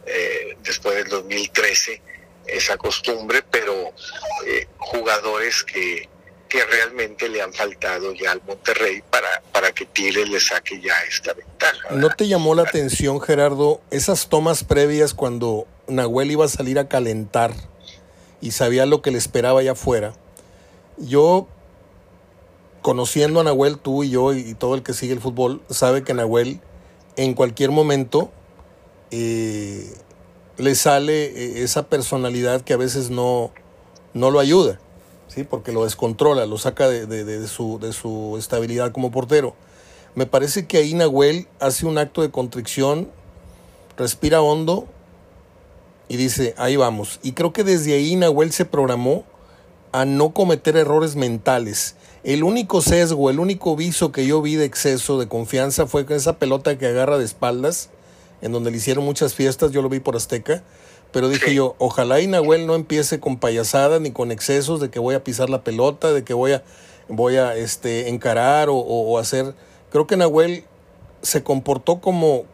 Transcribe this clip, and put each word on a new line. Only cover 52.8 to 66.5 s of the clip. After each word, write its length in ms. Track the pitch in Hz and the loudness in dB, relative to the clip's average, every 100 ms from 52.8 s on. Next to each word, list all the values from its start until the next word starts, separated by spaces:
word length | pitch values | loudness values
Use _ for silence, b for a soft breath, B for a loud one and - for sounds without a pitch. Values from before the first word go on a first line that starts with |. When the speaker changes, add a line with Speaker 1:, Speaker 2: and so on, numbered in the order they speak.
Speaker 2:
sesgo, 500 | - 170 170 156 139 | 4 4 4 2 2
el 80 | 135 | 2
único 380 | 180 196 175 156 | 0 -2 -2 -2
viso 340 | 170 160 160 | -2 -2 -2
que 160 | 139 135 | 0 2
yo 160 | 151 | 2
vi 140 | 151 156 | 0 0
de 80 | |
exceso 540 | 143 - 147 131 - 135 | 0 0 0 0 0 -2
de 100 | 117 | -2
confianza 580 | 117 113 135 131 123 143 | -6 -4 -2 -2 0 0
fue 180 | 147 143 | 0 0
con 100 | 147 | 0
esa 220 | 139 165 | 0 0
pelota 380 | 139 135 143 139 | 0 0 0 0
que 100 | 127 | 0
agarra 320 | 123 131 143 | 0 2 2
de 60 | |
espaldas, 680 | 113 - 123 123 139 175 - - b b b b | 0 -2 -2 0 -2 -4 -8 -18 b b b b
en 100 | 110 | -6
donde 180 | 120 117 | -4 -4
le 80 | 117 | -4
hicieron 260 | 107 131 | -2 0
muchas 300 | 143 143 143 | 0 0 -2
fiestas, 360 | - 135 127 156 | 2 0 2 0
yo 100 | 139 | 2
lo 80 | 131 | 0
vi 120 | 131 | -2
por 160 | 135 117 | -2 -4
Azteca, 460 | - 120 110 170 B B B B B | -4 -6 -2 -4 B B B B B
pero 160 | 131 131 | -2 0
dije 220 | 135 139 | 2 2
Speaker 1:
Sí. 40 | |
Speaker 2:
yo, 220 | 139 131 - | 2 0 0
"Ojalá 420 | 127 - 120 135 | -2 0 2 2
y 60 | 190 | 4
Nahuel 400 | 185 151 165 165 | 2 4 4 4
no 80 | |
empiece 460 | 165 160 151 143 151 | -2 0 -2 0 -2
con 180 | 147 127 | -4 -2
payasadas 600 | 120 113 110 139 143 160 | 0 0 0 4 4 4
ni 100 | 151 | 0
con 200 | 120 120 | -4 -4
excesos 480 | 110 - 139 139 160 | -4 0 0 0 -2
de 100 | 139 | -4
que 80 | 123 | -2
voy 160 | 120 | -2
a 80 | 135 | -2
pisar 260 | 135 120 131 | -4 -2 -2
la 120 | 135 | -2
pelota, 500 | - 113 135 143 160 | -4 0 0 2 0
de 120 | 143 | 0
que 100 | 120 | 0
voy 180 | 120 131 | -2 0